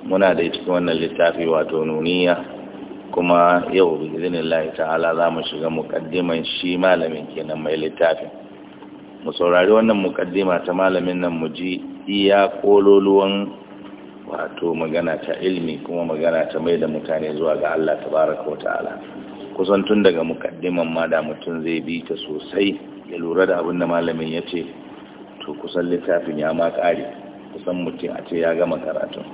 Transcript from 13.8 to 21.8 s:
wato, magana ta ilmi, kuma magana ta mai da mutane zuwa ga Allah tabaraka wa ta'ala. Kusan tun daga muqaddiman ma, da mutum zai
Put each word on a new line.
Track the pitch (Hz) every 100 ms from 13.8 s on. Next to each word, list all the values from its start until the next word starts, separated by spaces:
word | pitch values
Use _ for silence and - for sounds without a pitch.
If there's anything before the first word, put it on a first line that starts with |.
| - - - - -
wato, | 80 80 - 85 80
magana | 80 82 85 78
ta | 85 -
ilmi, | 92 90 82 73 -
kuma | 85 82
magana | 78 82 82 78
ta | 80
mai | 82 82
da |
mutane | 80 78 76 78 78 76
zuwa | 80 76
ga | 78
Allah | 80 78 76
tabaraka | 76 78 78 78
wa | - -
ta'ala. | 92 - - - - - - - - -
Kusan | 95 101 98
tun | 107
daga | 98 82
muqaddiman | 80 80 - 82 87 87
ma, | 82 82 82
da | 80
mutum | 78 78 - 82
zai | 80 80